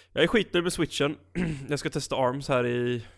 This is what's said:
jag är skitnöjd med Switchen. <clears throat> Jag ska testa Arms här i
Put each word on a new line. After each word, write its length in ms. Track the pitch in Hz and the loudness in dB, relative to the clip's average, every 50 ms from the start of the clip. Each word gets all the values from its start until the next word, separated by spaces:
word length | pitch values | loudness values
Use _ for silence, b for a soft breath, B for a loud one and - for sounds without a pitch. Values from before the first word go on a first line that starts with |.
| B B | B B
jag 120 | _ - 147 | _ 2 4
är 40 | - | 4
skitnöjd 360 | - 226 190 - - 175 170 | 4 2 2 2 0 0 0
med 100 | 175 - | 0 0
Switchen. 440 | - 165 - - - 139 - - - - _ - 175 180 | 0 -2 -2 0 0 0 0 -2 -4 -12 _ -6 -4 -4
<clears throat> 260 | 165 156 135 139 151 | -4 -4 -6 -6 -6
Jag 100 | 143 139 | -4 -4
ska 100 | - 156 | -4 -4
testa 260 | - 156 139 - 143 | -4 -4 -4 -2 0
Arms 320 | 127 135 123 127 143 139 - | 2 2 2 0 -2 -2 0
här 180 | 139 127 123 | 0 2 2
i 400 | 120 120 123 123 120 120 120 113 b b | 2 0 0 0 0 -2 -2 -6 b b